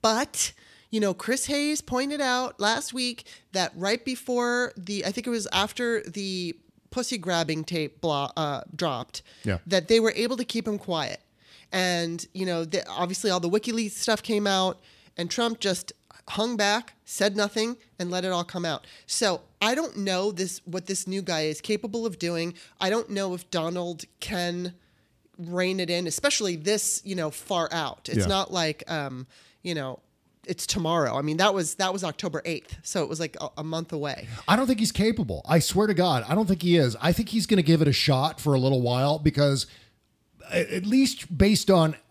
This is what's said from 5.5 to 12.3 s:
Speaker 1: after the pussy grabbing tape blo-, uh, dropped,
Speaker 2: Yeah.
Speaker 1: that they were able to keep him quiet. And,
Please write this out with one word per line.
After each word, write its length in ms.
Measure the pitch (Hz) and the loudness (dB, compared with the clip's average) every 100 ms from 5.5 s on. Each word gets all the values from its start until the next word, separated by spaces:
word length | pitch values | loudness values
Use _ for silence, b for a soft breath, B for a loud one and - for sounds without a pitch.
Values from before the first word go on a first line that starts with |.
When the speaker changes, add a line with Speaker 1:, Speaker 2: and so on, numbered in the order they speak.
Speaker 1:
after 500 | 185 208 - 240 226 | -2 -2 -2 -2 -2
the 520 | - 175 196 185 175 - _ _ _ | -4 -8 -6 -4 -6 -8 _ _ _
pussy 280 | - 240 233 | -6 -4 -4
grabbing 460 | 175 170 156 160 | 0 0 0 -2
tape 360 | 156 170 147 _ | -2 -4 -4 _
blo-, 300 | 170 143 139 - | -2 0 -2 -4
uh, 240 | 151 135 - | -4 -4 -8
dropped, 460 | 151 170 127 127 - - B | -4 -2 -2 -6 -14 -18 B
Speaker 2:
Yeah. 140 | 110 90 - | -4 -4 0
Speaker 1:
that 220 | 185 165 | 0 4
they 120 | 226 | 4
were 120 | 226 - | 4 0
able 220 | 233 240 | -2 -2
to 60 | |
keep 220 | 247 233 220 | -4 -4 -4
him 120 | 202 | -6
quiet. 420 | - 165 135 - _ b b b b | -4 -4 -2 -8 _ b b b b
And, 560 | 185 185 175 170 170 - | -2 0 0 -2 -6 -10